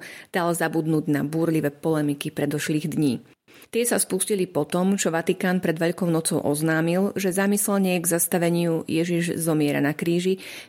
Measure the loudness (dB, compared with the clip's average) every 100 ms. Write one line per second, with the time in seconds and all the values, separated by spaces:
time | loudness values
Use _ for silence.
0 | -4 -20 -6 -2 0 0 0 0 0 0
1 | 2 0 0 0 2 2 0 -2 -2 0
2 | 0 -2 -6 -2 -2 -2 -2 -2 -2 0
3 | 0 0 -8 _ _ -20 -6 -2 0 0
4 | 0 -2 -2 -2 0 -2 -2 0 2 2
5 | 0 0 0 0 0 0 0 0 0 0
6 | 0 0 0 -2 0 0 0 2 2 2
7 | 0 0 -2 0 2 0 2 2 2 2
8 | 0 0 0 2 2 2 2 0 0 -2
9 | 0 0 0 -2 0 2 2 2 0 0
10 | 0 2 0 -2 -4 -16